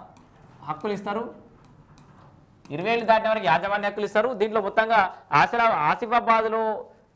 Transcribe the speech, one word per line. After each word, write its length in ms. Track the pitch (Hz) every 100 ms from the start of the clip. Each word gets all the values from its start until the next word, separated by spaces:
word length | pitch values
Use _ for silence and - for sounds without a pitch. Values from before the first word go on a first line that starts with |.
| - - _ _ - -
హక్కులు 300 | 143 156 214
ఇస్తారు. 500 | 202 208 208 247 - - - - - _ - - - - - _ _ -
ఇరవై 200 | 147 196
ఏళ్ళు 140 | 233 220
దాటిన 220 | 220 220
వారికి 200 | 220 185
యాజమాన్య 400 | 160 196 208 202
హక్కులు 180 | 208 202
ఇస్తారు. 280 | 214 240
దీంట్లో 280 | 220 214 220
మొత్తంగా 520 | 196 220 220 226 185 - -
ఆసిరా-, 380 | 143 180 233 233
ఆసిఫాబాద్లో, 1120 | 175 151 185 226 233 214 226 220 226 220 208 - - _